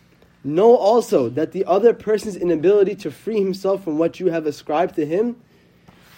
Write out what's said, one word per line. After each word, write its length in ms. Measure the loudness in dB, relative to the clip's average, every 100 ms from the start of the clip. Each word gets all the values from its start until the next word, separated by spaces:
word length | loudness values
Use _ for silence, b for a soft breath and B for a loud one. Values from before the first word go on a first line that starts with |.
| b b b b
know 320 | -4 2 4 6
also 540 | 4 2 2 0 0
that 220 | -2 -4
the 120 | -4 0
other 280 | 2 4
person's 420 | 2 -2 -4 -4 -4
inability 600 | -2 0 2 4 2 -2
to 160 | -10
free 280 | -10 -6 -2
himself 440 | -2 -2 -4 -4
from 160 | -4 -2
what 200 | -2 -2
you 80 | -4
have 200 | -2 -4
ascribed 480 | -8 -4 -2 -2 -4
to 100 | -4
him 300 | -2 -2 -6 b b b b b b b